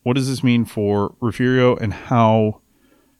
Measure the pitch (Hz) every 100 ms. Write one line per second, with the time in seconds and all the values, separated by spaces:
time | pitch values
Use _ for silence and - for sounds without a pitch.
0 | 120 127 131 127 131 120 110 - 101 101
1 | 101 - 120 - 127 127 123 120 110 95
2 | - 123 113 110 107 - _ _ _ _
3 | _ _